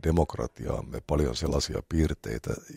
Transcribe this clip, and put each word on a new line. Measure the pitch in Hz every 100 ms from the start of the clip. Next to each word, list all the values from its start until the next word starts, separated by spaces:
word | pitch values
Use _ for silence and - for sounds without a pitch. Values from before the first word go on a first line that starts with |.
demokratiaamme | 82 82 76 - 58 - 57 - - - -
paljon | 76 69 58
sellaisia | 73 73 - - -
piirteitä, | 80 76 71 - 57 - 57 -